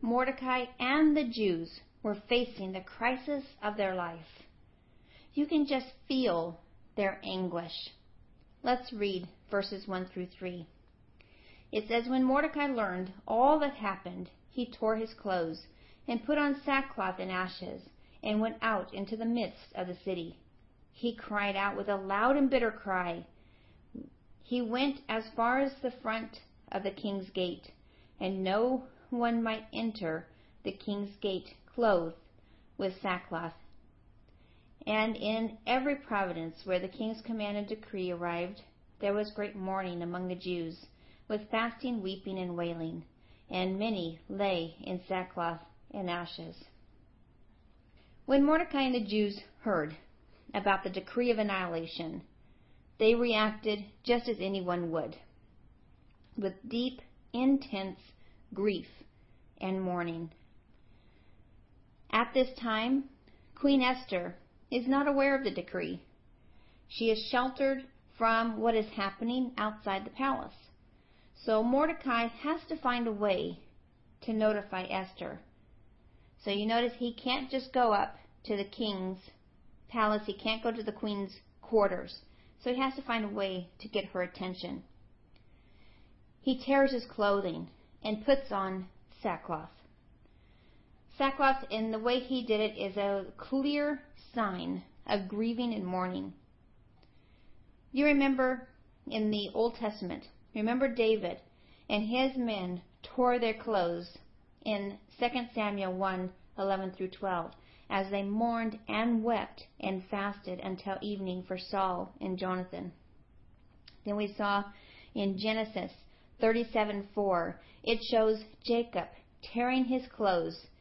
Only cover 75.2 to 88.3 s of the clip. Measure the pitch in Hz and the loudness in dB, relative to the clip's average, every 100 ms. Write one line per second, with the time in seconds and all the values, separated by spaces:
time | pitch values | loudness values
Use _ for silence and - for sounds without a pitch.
75.2 | 180 - - - - - - - - - | -10 -10 -14 -20 -20 -20 -20 -20 -20 -20
76.2 | - - 208 202 214 233 240 233 240 233 | -20 -10 -4 0 2 2 2 0 -4 -4
77.2 | 254 262 262 269 262 254 233 202 - - | -2 -2 -2 -4 0 2 4 4 2 -4
78.2 | - - - 202 196 - 214 196 185 185 | -20 -12 -4 -2 -2 -4 -2 -2 -4 -6
79.2 | - - - - - - - 233 214 214 | -12 -20 -20 -20 -20 -20 -6 2 2 2
80.2 | 214 196 220 226 233 226 214 214 214 202 | -2 -4 -2 0 0 -2 -4 -4 -4 -2
81.2 | 196 - - - - 220 202 180 - - | -4 -10 -20 -20 2 4 4 2 -6 -14
82.2 | - - - - 254 247 269 262 269 226 | -20 -20 -20 -6 -2 0 0 -2 -2 -2
83.2 | 208 208 196 185 175 - - 208 190 180 | 0 -2 -2 -2 -6 -12 -4 -4 -2 -2
84.2 | 180 - 185 185 175 - - - - - | -4 -4 -6 -6 -8 -8 -12 -20 -20 -20
85.2 | - - - - - - - - - - | -20 -20 -20 -20 -20 -20 -20 -20 -20 -20
86.2 | - - - 254 - 277 277 254 220 - | -20 -6 -2 -2 2 4 6 2 -4 0
87.2 | 208 202 190 160 175 - - - 220 214 | 2 2 0 -4 -8 -14 -20 -10 -4 0
88.2 | 285 | 4